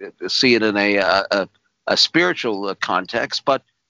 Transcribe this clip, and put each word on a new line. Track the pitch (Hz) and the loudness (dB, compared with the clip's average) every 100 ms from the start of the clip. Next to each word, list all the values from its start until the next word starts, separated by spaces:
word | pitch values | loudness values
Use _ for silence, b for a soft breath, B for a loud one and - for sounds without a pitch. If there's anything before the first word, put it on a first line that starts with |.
uh, | 98 - 90 | -16 -10 -6
see | - 131 | 0 2
it | 117 | 2
in | 110 101 | 2 2
a, | 101 101 | 2 2
uh, | 92 95 - | 2 2 2
a, | 101 92 _ _ _ - | -2 -2 _ _ _ -4
a | - | 0
spiritual, | - 165 180 156 120 98 101 | 2 2 0 0 -4 -4 -6
uh, | |
context, | 92 - 92 92 117 135 - - | -6 -2 -2 -2 -4 -4 -4 -2
but, | 135 _ _ | -2 _ _